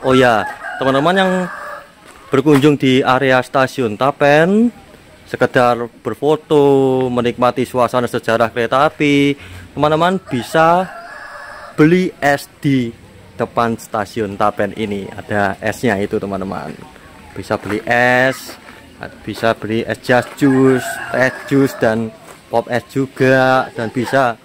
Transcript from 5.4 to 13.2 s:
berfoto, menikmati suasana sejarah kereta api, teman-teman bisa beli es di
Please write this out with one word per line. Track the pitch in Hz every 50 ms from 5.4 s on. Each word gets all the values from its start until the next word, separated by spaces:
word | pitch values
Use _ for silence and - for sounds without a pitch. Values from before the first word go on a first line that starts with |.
| 127 123 - 139 123 120 120 117 120 117 _ - _
berfoto, | 127 110 - - 143 156 147 - _ 160 147 143 139 139 135 135 135 131 131 131 127
menikmati | 123 123 117 120 117 - 123 123 - - 127
suasana | - - 127 120 113 - 127 123
sejarah | 113 - 120 - - 113 113 117 110
kereta | 113 123 117 113 - 131 143 156
api, | - - 151 147 143 143 143 143 143 139 - - - - - -
teman-teman | - - 143 151 156 156 165 175 190 185 - -
bisa | - 127 113 - - 160 160 165 170 180 190 175 - - - - - - - - - - - - - - - - - -
beli | 151 156 170 185 185 175 - -
es | - 143 143 143 - - _ -
di | - 147 139 131 123 117 117 - - - - -